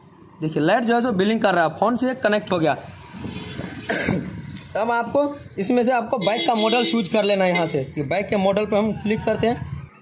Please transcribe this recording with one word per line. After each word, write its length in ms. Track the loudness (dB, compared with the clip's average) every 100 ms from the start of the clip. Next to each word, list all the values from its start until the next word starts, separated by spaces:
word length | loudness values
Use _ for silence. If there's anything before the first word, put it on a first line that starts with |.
| -20 -20 -20 -8
देखिए 220 | -4 0
light 220 | 2 4
जो 100 | 4
है 80 | 2
सो 100 | 2
billing 280 | 2 2 2
कर 120 | 2
रहा 100 | 4
है, 60 | 2
phone 260 | 2 0 2
से 200 | 0 0
connect 360 | 0 0 0
हो 60 | 0
गया। 140 | 2
<coughs> 2000 | 0 -4 -18 -18 -14 -12 -10 -12 -12 -12 -10 -6 -4 -2 -2 -4 -12 -12 -14 -8 -4
अब 140 | 0
आपको 460 | 0 0 0 0 -4 -12 -6
इसमें 260 | 0 2
से 80 | 2
आपको 260 | 0 0 -2
bike 280 | 0 0 0
का 80 |
model 300 | 2 2 2
choose 240 | 2 0 0
कर 160 | 2
लेना 200 | 2 4
है 80 | 2
यहाँ 140 | 2 0
से। 200 | -2 -4
कि 180 | -4
bike 240 | -2 -2 0
के 100 | 2
model 280 | 2 2 2
पर 100 | 0
हम 180 | 0
click 300 | -2 -2 -2
करते 220 | 0 0 0
हैं। 280 | 0 -6 -10 -12 -20